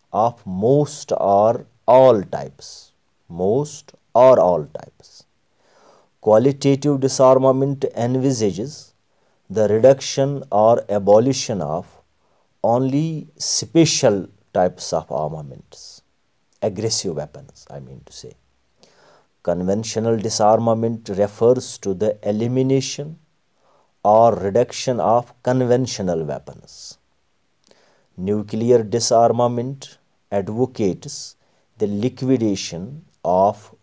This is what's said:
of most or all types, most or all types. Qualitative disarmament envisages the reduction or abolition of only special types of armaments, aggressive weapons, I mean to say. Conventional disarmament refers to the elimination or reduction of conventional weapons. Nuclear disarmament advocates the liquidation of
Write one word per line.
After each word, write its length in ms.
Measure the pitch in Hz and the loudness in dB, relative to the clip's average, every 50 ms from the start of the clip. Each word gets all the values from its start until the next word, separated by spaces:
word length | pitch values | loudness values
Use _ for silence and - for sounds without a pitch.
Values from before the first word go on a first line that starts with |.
| _ _ - | _ _ -4
of 320 | 98 113 120 120 - - | -2 -2 -2 -4 -6 -12
most 680 | 95 92 92 104 120 139 147 147 147 - - - - | -10 -6 -2 0 2 2 2 0 -2 -6 -12 -8 -6
or 540 | - - - 98 101 101 107 113 117 101 - _ _ _ _ - | -4 -2 0 2 2 4 4 2 0 -2 -6 _ _ _ _ 4
all 360 | 123 131 131 131 117 101 90 | 6 6 8 6 6 4 0
types, 680 | - - - 69 69 - _ - - - - - _ _ _ _ _ _ _ _ - | -4 -8 -10 -12 -12 -16 _ -20 -20 -20 -20 -20 _ _ _ _ _ _ _ _ -14
most 680 | 85 85 90 98 110 139 147 151 - - - _ - _ _ _ - | -8 -4 -2 0 0 -2 -2 -6 -10 -18 -20 _ -20 _ _ _ 2
or 260 | 117 127 131 127 - | 6 6 6 6 6
all 260 | - 90 87 80 73 | 4 2 2 0 -4
types. 540 | - - - - - - _ _ _ _ - _ _ _ _ _ _ _ _ _ _ _ _ _ _ _ _ _ _ _ _ | -8 -14 -18 -18 -20 -20 _ _ _ _ -20 _ _ _ _ _ _ _ _ _ _ _ _ _ _ _ _ _ _ _ _
Qualitative 800 | - 110 107 113 123 143 139 139 - 139 139 135 139 147 143 135 | 0 4 4 4 4 2 0 0 0 0 0 0 0 -2 -2 0
disarmament 840 | 131 135 - - 127 127 135 131 131 131 131 131 135 143 139 135 131 - - | -2 -2 0 4 4 6 6 6 4 2 2 2 0 -2 -2 0 0 0 0
envisages 1000 | - 117 117 127 131 127 139 131 107 110 101 85 90 - 147 - - - _ _ _ _ _ _ _ _ _ _ _ _ - | 0 -2 -2 -2 0 0 -2 -2 0 -2 -2 -2 -4 -8 -10 -12 -16 -20 _ _ _ _ _ _ _ _ _ _ _ _ -8
the 180 | 92 110 107 101 | -2 -2 0 0
reduction 760 | 104 110 113 131 139 135 - - - 139 135 139 143 135 - - | 2 4 6 4 4 4 0 -6 -4 -2 -2 -2 -4 -6 -8 -4
or 340 | - 104 107 113 120 - - - | 0 2 4 4 4 2 0 -2
abolition 760 | 101 104 98 98 104 110 120 135 131 135 - - 113 92 78 | -4 -2 2 4 4 4 4 2 -2 -4 -6 -6 -6 -6 -6
of 240 | 71 78 87 95 - _ _ _ _ _ _ _ _ _ _ _ _ _ _ - | -6 -6 -8 -10 -12 _ _ _ _ _ _ _ _ _ _ _ _ _ _ -2
only 640 | 107 117 123 131 131 135 147 160 165 160 151 - - _ - | 0 0 0 0 -2 -2 -2 -4 -4 -6 -10 -12 -14 _ -12
special 920 | - - - - - - - 170 160 - - - - 120 104 98 82 - _ _ _ _ - | -10 -8 -6 -6 -6 -2 2 2 2 2 2 2 2 2 2 0 -2 -8 _ _ _ _ -2
types 400 | 98 90 90 - - - - - | 0 0 0 -2 -6 -10 -6 -6
of 180 | 80 76 - | -6 -6 -6
armaments, 920 | - 69 78 76 78 78 73 69 69 - - _ - - - - - - _ _ _ _ _ _ _ _ _ _ _ _ | -6 -6 -6 -6 -8 -10 -14 -16 -18 -20 -20 _ -20 -20 -20 -20 -20 -20 _ _ _ _ _ _ _ _ _ _ _ _
aggressive 540 | - 107 95 107 107 113 - - - 95 78 | -8 -6 -6 -4 -6 -4 -4 -6 -6 -6 -8
weapons, 500 | 71 76 76 - 73 69 - _ _ - - | -8 -10 -12 -14 -20 -20 -20 _ _ -20 -20
I 80 | - - | -20 -20
mean 220 | 131 - 67 - - | -18 -20 -20 -20 -20
to 80 | _ - | _ -20
say. 200 | - - 113 - _ _ _ _ _ _ _ _ _ _ _ _ _ _ _ _ _ _ _ _ _ | -20 -20 -20 -20 _ _ _ _ _ _ _ _ _ _ _ _ _ _ _ _ _ _ _ _ _
Conventional 760 | - 87 87 87 90 92 98 110 113 - - 113 110 117 113 | -6 -4 -4 -2 -2 -2 -2 -2 -4 -6 -6 -4 -2 -2 -2
disarmament 960 | 110 95 113 - - 107 104 110 113 117 117 113 113 113 113 117 113 - - | -2 -2 -4 -2 0 2 4 4 4 2 0 0 0 -2 -4 -4 -6 -10 -6
refers 680 | 98 92 104 - - - 113 120 127 127 - - - - | -4 -2 -2 -2 -2 0 2 2 2 2 -2 -8 -12 -10
to 160 | - 101 95 | -8 -8 -6
the 240 | 87 104 107 104 - | -4 -4 -4 -4 -4
elimination 960 | - - 110 107 117 120 127 131 131 131 135 135 131 - - - 143 156 160 - _ _ _ _ _ _ _ _ _ _ _ _ _ _ _ _ - | -6 -6 -4 -4 -4 -2 -2 -2 0 0 0 -2 -2 -4 -8 -12 -12 -14 -16 -20 _ _ _ _ _ _ _ _ _ _ _ _ _ _ _ _ 0
or 320 | 101 107 110 117 117 104 | 4 4 6 6 4 2
reduction 640 | 87 92 101 98 117 123 - - - - 135 123 107 | 0 -2 -2 0 0 0 -2 -4 -8 -6 -4 -4 -2
of 340 | 80 101 113 120 117 - _ _ | 0 2 2 0 0 -4 _ _
conventional 840 | - 127 127 127 127 120 123 127 131 120 - - 98 90 85 82 78 | -6 -2 -2 0 0 0 0 0 0 -4 -6 -6 -6 -4 -4 -4 -4
weapons. 760 | 73 69 62 - - - - _ _ - - - - - _ _ _ _ _ _ _ _ _ _ _ _ _ _ _ _ _ _ _ _ _ _ _ _ | -6 -8 -12 -14 -18 -20 -20 _ _ -20 -20 -20 -20 -20 _ _ _ _ _ _ _ _ _ _ _ _ _ _ _ _ _ _ _ _ _ _ _ _
Nuclear 680 | - 90 98 104 107 101 104 - 113 117 120 123 117 110 | -8 -6 -4 -4 -4 -4 -6 -6 -2 2 2 2 2 2
disarmament 1120 | 101 107 117 - - 123 113 117 117 113 120 120 120 120 120 120 131 139 139 - - - _ _ _ _ _ _ _ | 0 -4 -4 0 2 2 4 4 4 2 0 -2 -2 -2 -4 -6 -8 -10 -12 -16 -20 -20 _ _ _ _ _ _ _
advocates 1040 | 101 101 95 98 107 117 131 131 131 - 107 92 85 - - 147 - - - - - _ _ _ _ _ _ _ _ - | -6 -6 -6 -4 -4 -2 -4 -4 -2 -2 -4 -4 -4 -4 -10 -16 -16 -16 -16 -18 -20 _ _ _ _ _ _ _ _ -6
the 80 | 107 101 | -6 -4
liquidation 1160 | 101 104 110 127 127 - 131 127 131 117 113 107 98 98 - - 87 82 92 120 143 160 - _ _ _ - | -4 -4 -4 -6 -6 -4 -2 -2 0 0 0 -2 -4 -4 -8 -10 -12 -12 -14 -14 -16 -18 -20 _ _ _ -4
of 480 | 82 90 92 98 104 107 - - - _ _ | 0 2 2 2 2 0 -4 -10 -20 _ _